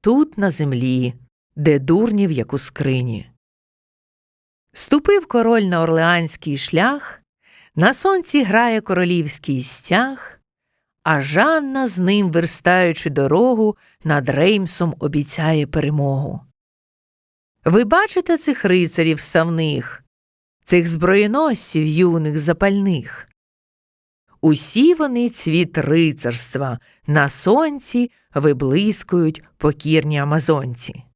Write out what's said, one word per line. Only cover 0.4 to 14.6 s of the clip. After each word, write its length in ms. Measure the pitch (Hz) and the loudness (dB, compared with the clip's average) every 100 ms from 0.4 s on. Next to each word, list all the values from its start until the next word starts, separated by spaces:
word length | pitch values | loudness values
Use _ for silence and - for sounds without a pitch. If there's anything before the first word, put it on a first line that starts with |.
| 196 | -2
землі, 600 | 147 147 127 127 127 123 117 _ _ _ - | 0 -2 -2 0 0 -2 -6 _ _ _ -2
де 240 | 151 143 | 2 2
дурнів, 520 | 135 170 233 208 190 | 2 2 2 0 0
як 220 | 147 - | -2 -4
у 40 | 143 | -4
скрині. 720 | - - 135 131 123 110 - _ _ _ _ _ _ _ _ _ _ _ _ _ _ | -6 -4 -2 -2 -4 -8 -12 _ _ _ _ _ _ _ _ _ _ _ _ _ _
Ступив 520 | - - 294 285 403 - | -12 -2 0 2 2 2
король 380 | 247 226 233 | 0 2 2
на 180 | 196 175 | 2 0
орлеанський 760 | 165 165 165 175 165 - - 139 | 0 2 2 0 -2 -8 -8 -6
шлях, 640 | - 156 220 285 - - _ _ _ _ _ - | -2 0 0 -2 -10 -20 _ _ _ _ _ 2
на 180 | 185 | 2
сонці 500 | 269 381 381 - 294 | 2 0 0 0 0
грає 380 | 220 214 240 220 | 2 2 2 0
королівський 840 | 220 180 180 175 151 - - 135 | -2 -2 0 0 -2 -6 -6 -4
стяг, 760 | 127 - - 185 254 269 - - _ _ _ _ _ _ | -4 -6 0 0 0 -6 -16 -20 _ _ _ _ _ _
а 180 | - 151 | 0 0
Жанна 680 | 139 151 277 320 277 269 254 | 0 2 2 2 -2 -4 -4
з 120 | 180 | 0
ним, 320 | 180 208 190 | 0 2 2
верстаючи 800 | 160 165 - - 180 175 160 175 | 0 -2 -2 2 2 2 0 -4
дорогу, 680 | 143 139 160 247 233 214 208 _ _ | -2 2 2 2 2 0 -2 _ _
над 260 | 160 147 131 | -2 -2 0
Реймсом 680 | 135 170 208 | 2 2 2